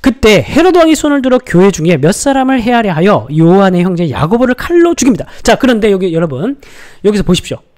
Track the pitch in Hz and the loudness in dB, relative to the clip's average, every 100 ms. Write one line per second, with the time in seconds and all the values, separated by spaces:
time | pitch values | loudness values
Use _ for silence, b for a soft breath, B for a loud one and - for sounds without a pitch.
0 | 262 233 220 196 - 254 349 359 320 311 | -2 0 2 2 0 0 2 4 2 2
1 | 302 285 262 247 - 170 196 190 156 165 | 0 -2 0 -2 0 2 2 2 -2 0
2 | 147 202 277 269 262 262 220 240 214 156 | 0 0 -2 -2 0 -2 0 -2 -2 0
3 | 185 170 113 151 165 190 196 180 180 170 | 0 0 -2 0 4 4 2 2 -2 -2
4 | 170 - 156 233 247 254 - 339 339 - | -4 -4 -2 0 0 -2 -2 2 2 2
5 | 247 190 - B - 220 254 233 214 196 | 0 -2 -6 B -2 0 0 0 0 0
6 | 185 165 170 131 208 277 B B B B | -2 -2 -4 -4 -8 -8 B B B B
7 | 196 208 175 180 - 123 _ | -2 -2 0 -2 -4 -14 _